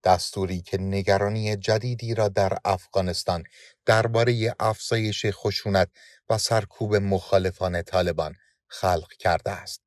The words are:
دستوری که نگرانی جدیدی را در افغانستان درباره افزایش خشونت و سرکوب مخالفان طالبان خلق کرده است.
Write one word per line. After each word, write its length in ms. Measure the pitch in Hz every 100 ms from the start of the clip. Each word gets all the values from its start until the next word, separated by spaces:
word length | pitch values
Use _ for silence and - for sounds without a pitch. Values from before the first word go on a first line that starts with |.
دستوری 580 | 92 90 - - 95 90
که 160 | 87 98
نگرانی 760 | 95 98 98 98 101 110 107 104
جدیدی 580 | 95 110 123 120 117
را 140 | 113 104
در 300 | 101 95 98 -
افغانستان 800 | 92 - 98 92 85 - 87 82 - - _ -
درباره 680 | 110 113 113 117 120 110 -
افزایش 680 | 110 107 - 113 110 101 107
خشونت 640 | 95 107 - 107 98 87 _ - _ _
و 80 | 110
سرکوب 580 | - 113 101 - 107 104
مخالفان 880 | 98 95 - 98 92 - 92 87
طالبان 540 | 85 92 87 78 76 - _ _ _
خلق 460 | - 95 87 - -
کرده 320 | 92 85 -
است. 300 | 98 - -